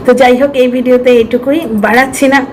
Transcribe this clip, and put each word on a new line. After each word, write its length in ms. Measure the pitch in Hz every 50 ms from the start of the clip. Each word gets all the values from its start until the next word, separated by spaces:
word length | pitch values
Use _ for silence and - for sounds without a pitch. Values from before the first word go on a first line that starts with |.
| -
তো 60 | 254 247 247
যাই 140 | 269 247 247 247
হোক, 100 | 277 285 277 262
এই 60 | 254 254 240
ভিডিওতে 360 | 254 233 254 254 247 247 262 247 233
এইটুকুই, 380 | 226 226 247 247 247 269 285 330 302 226 220 208 202
বাড়াচ্ছি 400 | 208 220 247 269 269 - - 277 262
না 60 | 277 269 262 -